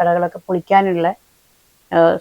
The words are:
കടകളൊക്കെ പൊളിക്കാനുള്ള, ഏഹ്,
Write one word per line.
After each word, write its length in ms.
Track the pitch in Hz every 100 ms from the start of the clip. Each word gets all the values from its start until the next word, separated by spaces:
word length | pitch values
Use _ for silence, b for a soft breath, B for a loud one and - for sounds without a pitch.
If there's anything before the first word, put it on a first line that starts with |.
കടകളൊക്കെ 400 | 175 175 175 175 -
പൊളിക്കാനുള്ള, 580 | 180 - 196 196 175 170 202 _ _ _ _ _ _ _
ഏഹ്, 240 | 175 165 185